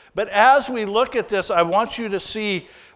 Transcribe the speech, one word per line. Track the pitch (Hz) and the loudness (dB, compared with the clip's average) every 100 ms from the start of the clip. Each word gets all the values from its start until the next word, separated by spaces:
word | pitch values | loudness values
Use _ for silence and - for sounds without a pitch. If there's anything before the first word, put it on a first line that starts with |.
| _ | _
But | - 214 | -8 -2
as | 202 233 277 254 | 4 6 6 2
we | 247 | -4
look | 208 214 247 233 | -2 0 0 -2
at | 226 | -2
this, | 202 180 | -2 0
I | 180 | 0
want | 170 190 226 - | 2 0 -2 -4
you | 226 | -6
to | 190 | -6
see | - 220 208 185 - - - | -6 -6 -4 -4 -8 -18 -20